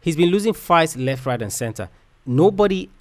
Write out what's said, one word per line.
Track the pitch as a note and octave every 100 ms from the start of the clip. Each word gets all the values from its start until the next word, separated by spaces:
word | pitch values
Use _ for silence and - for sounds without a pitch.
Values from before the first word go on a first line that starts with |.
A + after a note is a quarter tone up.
He's | -
been | D#3 F3
losing | G3 G#3+
fights | G#3 - E3+ D#3+ B2+
left, | B2+ C3 C3
right, | A#2+
and | G#2
center. | - A#2 G#2+ G2 _ _ _ -
Nobody | B2 F3+ G3 G3+ F#3+ F#3 _